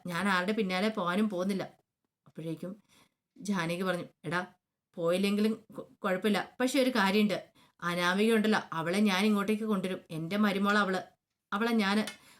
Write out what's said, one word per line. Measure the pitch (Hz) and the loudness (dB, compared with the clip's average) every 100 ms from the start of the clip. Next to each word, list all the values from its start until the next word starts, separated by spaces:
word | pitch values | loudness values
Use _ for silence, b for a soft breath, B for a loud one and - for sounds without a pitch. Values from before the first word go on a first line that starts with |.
| 180 | -8
ഞാൻ | 170 196 | -2 0
ആരുടെ | 180 180 | 0 0
പിന്നാലെ | 220 190 185 214 | -2 0 0 0
പോകാനും | 214 175 180 208 | 0 -2 0 0
പോകുന്നില്ല." | 180 185 190 147 - _ _ _ _ | 0 -2 -4 -6 -14 _ _ _ _
അപ്പോഴേക്കും | _ - 160 160 180 202 b b b b _ - | _ -12 -10 -8 -10 -14 b b b b _ -12
ജാനകി | 196 190 165 175 | -4 -2 -2 -2
പറഞ്ഞു, | 190 175 - _ | -2 -2 -6 _
"എടാ, | 160 175 185 _ _ _ _ - | -6 -4 -6 _ _ _ _ -4
പോയില്ലെങ്കിലും | 170 185 202 202 214 214 - | 0 0 0 2 0 -2 -8
കു-, | - - _ | -16 -16 _
കുഴപ്പമില്ല, | 202 185 214 196 - | -2 0 2 0 -2
പക്ഷെ | - 254 285 | -4 0 2
ഒരു | 254 | 2
കാര്യമുണ്ട്, | 247 190 208 208 170 - b b _ | 2 2 4 2 0 -8 b b _
അനാമിക | 175 175 175 185 220 | -4 0 2 2 4
ഉണ്ടല്ലോ, | 226 214 196 - | 4 4 2 0
അവളെ | 165 160 190 | -4 -2 2
ഞാൻ | 214 185 | 2 2
ഇങ്ങോട്ടേക്ക് | 214 202 196 214 220 | 2 2 0 -2 -2
കൊണ്ടുവരും, | 196 180 190 - | -2 -2 -6 -8
എൻ്റെ | 160 165 202 | -10 -4 0
മരുമോൾ | 208 190 202 208 | 0 2 2 2
അവള്, | 190 185 - _ _ _ _ | 2 -2 -6 _ _ _ _
അവളെ | 202 233 | -4 0
ഞാൻ | 226 196 208 - B B B | 2 2 0 -2 B B B